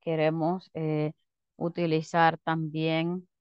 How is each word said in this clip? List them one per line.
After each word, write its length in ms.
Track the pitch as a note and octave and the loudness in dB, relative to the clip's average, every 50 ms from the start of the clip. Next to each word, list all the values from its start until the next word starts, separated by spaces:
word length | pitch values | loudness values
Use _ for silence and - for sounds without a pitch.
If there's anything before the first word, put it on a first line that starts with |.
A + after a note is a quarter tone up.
Queremos, 680 | - E3 E3 D#3+ D3+ D#3+ D#3+ E3 D#3 E3+ F3+ F#3 - - - | -6 -2 0 2 2 2 0 0 0 -2 -2 -4 -6 -10 -8
eh, 400 | D#3+ D#3+ D#3 D#3 D3+ D3+ D#3 - _ _ _ _ _ _ _ _ | -6 -4 -2 -2 -2 -2 -4 -6 _ _ _ _ _ _ _ _
utilizar 840 | - D#3+ E3+ - F3 F3 D#3+ D#3 D#3+ D#3+ - - E3+ E3 E3 E3 - | -6 -6 -4 -2 -2 0 0 0 0 0 0 2 4 4 4 4 2
también 920 | - E3 D#3+ E3 D#3+ D3+ D3+ D#3 D#3+ D#3+ D#3+ D#3+ E3 E3+ F3+ F#3 F3+ _ _ _ | -2 -2 -2 -2 -2 -4 -2 -2 0 0 0 0 0 -2 -2 -6 -8 _ _ _